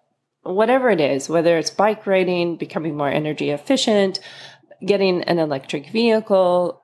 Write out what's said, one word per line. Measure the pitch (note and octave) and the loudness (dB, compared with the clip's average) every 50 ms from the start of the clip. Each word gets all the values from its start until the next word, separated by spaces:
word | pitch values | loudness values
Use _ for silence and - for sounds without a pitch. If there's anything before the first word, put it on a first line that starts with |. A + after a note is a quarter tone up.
| _ _ _ _ _ _ _ _ _ | _ _ _ _ _ _ _ _ _
whatever | - F#3 G3 A3 A3+ B3+ C4+ C4 B3 | -6 0 0 2 2 2 2 2 2
it | G3+ E3 | 2 2
is, | D3 B2+ C#3 C3+ C3+ - | 2 0 0 -2 -4 -2
whether | D#3 E3+ D#3 E3+ E3+ E3 | -2 0 2 2 2 2
it's | - - | 0 -4
bike | - - G3 A3 G#3+ G#3+ - | -2 0 0 0 0 -2 -2
riding, | G3+ F#3+ F#3+ F#3 F3 F3+ F3 F3 F3 E3+ D#3+ | 0 0 0 2 0 0 -2 -2 -2 -4 -6
becoming | - - - F#3+ D#3 E3 D3+ D3 | -10 -8 -8 -8 -6 -6 -4 -4
more | C#3+ C3+ | -4 -2
energy | - D#3 D3+ D3+ D3+ - D3 C#3 | -2 -2 -4 -4 -6 -4 -4 -4
efficient, | D3 C#3+ - - C#4 - - - G#3+ G3+ G3 F#3+ F#3 - - - - - - - - _ _ _ - _ - | -4 -6 -2 -2 0 0 2 2 2 2 2 2 0 -6 -12 -14 -20 -20 -20 -20 -20 _ _ _ -20 _ -2
getting | F#3 G3+ G3 G3 F#3+ F3+ F3 - | -2 0 2 2 2 0 0 0
an | - E3+ E3+ | 0 0 0
electric | D#3+ D3+ C#3+ C3+ - - - D#3+ C#3 - | 0 -2 -2 -6 -6 -8 -8 -10 -8 -6
vehicle, | - A3+ A#3 A#3 A3 A3 A3 - G#3 F#3+ F#3 F3+ F3+ F3+ F3+ E3+ - - | -2 0 2 2 2 2 2 2 2 2 4 4 2 2 0 -2 -6 -10